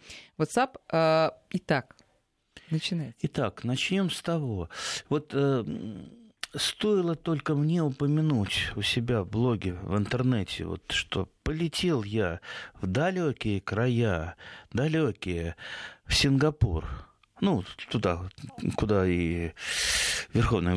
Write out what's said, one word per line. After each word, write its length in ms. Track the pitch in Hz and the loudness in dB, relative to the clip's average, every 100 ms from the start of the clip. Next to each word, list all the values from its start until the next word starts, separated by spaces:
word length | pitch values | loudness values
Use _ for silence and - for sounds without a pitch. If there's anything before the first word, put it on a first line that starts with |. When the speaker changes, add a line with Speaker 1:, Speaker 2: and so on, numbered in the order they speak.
| - - - - | -20 -20 -12 -4
Speaker 1:
WhatsApp, 400 | 156 - 269 - - | -2 0 0 -2 -2
а, 420 | 165 160 160 160 - - | 2 4 6 4 0 -6
итак, 480 | 180 - 147 - - _ _ _ _ _ - - | -4 0 0 -2 -12 _ _ _ _ _ -20 -4
начинайте. 460 | 160 - 170 135 - | -4 -2 -4 -6 -6
Speaker 2:
Итак, 420 | 151 - 113 - | -6 -2 -4 -4
начнем 460 | 117 127 - 190 185 | -4 -2 0 0 0
с 100 | - | -2
того. 480 | - 170 139 101 82 - - - - | -4 -2 -2 -4 -6 -8 -8 -8 -2
Вот, 220 | 151 147 | -4 -2
э, 60 | 135 139 135 104 | 0 2 2 0
м, 440 | - 104 104 - - 220 _ - | -6 -8 -10 -14 -20 -20 _ -10
стоило 600 | 147 - - 208 202 175 | -4 -4 -2 2 2 2
только 400 | 160 - 156 - | 0 0 -2 2
мне 280 | 147 151 175 | 2 4 4
упомянуть 880 | 151 131 143 151 156 135 98 - - - | 2 0 2 4 4 2 2 0 -2 -2
у 60 | |
себя 400 | 98 - 120 117 | -2 0 0 0
в 60 | 92 | 0
блоге, 420 | 107 127 110 92 | 2 2 2 -2
в 240 | 87 95 101 | -4 -2 0
интернете, 680 | 101 120 127 120 92 - 85 | 0 0 2 2 0 -6 -6
вот, 160 | 85 - | -8 -4
что 400 | - - - 95 _ | -4 -2 -2 -4 _
полетел 580 | - 156 170 - 180 147 | -4 -2 -2 0 0 0
я 380 | 101 110 95 82 - - - - | 0 0 0 -2 -10 -14 -14 -8
в 40 | 92 | -2
далекие 760 | 98 165 185 160 - 107 98 | 0 0 0 -2 -2 -2 -2
края, 760 | - 98 123 117 117 87 82 - - - - | -2 0 2 2 2 0 -2 -10 -18 -20 -6
далекие, 840 | 101 147 160 147 - 95 85 82 80 - - - - | -2 0 2 0 -2 -4 -2 -4 -6 -12 -14 -14 -12
в 100 | - | -2
Сингапур. 680 | - 143 135 147 151 104 80 - - - _ _ - | 2 4 4 4 2 2 0 -4 -10 -14 _ _ -2
Ну, 240 | 202 139 90 - - | 2 2 -2 -10 -6
туда, 380 | 123 95 85 90 - - - - - | -2 0 -2 -6 -12 -16 -8 -4 -2
куда 300 | 104 101 92 | 0 2 4
и 440 | 87 85 85 85 - - - - - - - - | 2 0 -2 -4 -6 -6 -2 0 0 0 -2 -2
верховный 420 | - 113 113 85 | 2 2 4 2